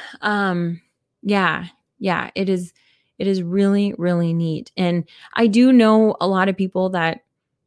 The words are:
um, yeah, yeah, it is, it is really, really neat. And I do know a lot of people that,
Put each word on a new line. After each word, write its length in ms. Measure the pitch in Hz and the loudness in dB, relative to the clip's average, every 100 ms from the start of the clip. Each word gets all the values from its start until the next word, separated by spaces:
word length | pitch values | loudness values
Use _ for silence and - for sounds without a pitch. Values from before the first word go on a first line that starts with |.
| - - | -14 -8
um, 600 | 214 208 196 175 170 170 _ _ _ _ | -4 -2 -2 -2 -4 -6 _ _ _ _
yeah, 420 | 202 202 175 160 175 _ _ _ | -4 0 0 -2 -8 _ _ _
yeah, 320 | 196 170 - - | -4 -4 -6 -6
it 140 | 196 | -4
is, 240 | 185 175 _ _ _ _ - | -4 -6 _ _ _ _ -6
it 80 | 185 | -2
is 160 | 190 | -2
really, 500 | 170 190 196 202 202 - | -2 0 2 2 0 -2
really 360 | 175 175 170 | -2 0 0
neat. 380 | 165 165 156 - - | -2 -2 -6 -8 -4
And 280 | 180 175 165 - - - | -2 -2 -6 -14 -10 -2
I 120 | 233 | 2
do 240 | 214 254 | 4 6
know 420 | 254 220 220 220 - | 6 6 4 2 0
a 60 | 180 | -2
lot 220 | 190 190 | 0 0
of 80 | 185 | -2
people 320 | 190 185 185 | -4 -2 -2
that, 300 | 185 165 - _ _ _ _ | -2 -2 -4 _ _ _ _